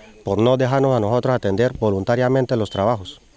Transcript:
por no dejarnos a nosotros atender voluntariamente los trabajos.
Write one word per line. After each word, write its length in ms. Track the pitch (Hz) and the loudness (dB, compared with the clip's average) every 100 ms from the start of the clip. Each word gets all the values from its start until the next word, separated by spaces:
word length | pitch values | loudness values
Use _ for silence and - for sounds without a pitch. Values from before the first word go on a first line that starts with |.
| - - | -20 -10
por 140 | - 98 | -4 2
no 180 | 117 131 | 2 2
dejarnos 400 | 127 135 135 123 | 2 2 2 2
a 40 | |
nosotros 340 | 104 123 127 | 0 0 0
atender 400 | 123 101 98 127 131 | -2 0 0 0 0
voluntariamente 800 | 110 95 98 120 127 131 123 120 | -2 0 0 0 0 0 0 -2
los 140 | 104 | -2
trabajos. 500 | 98 101 113 90 - _ | -2 0 -2 -6 -20 _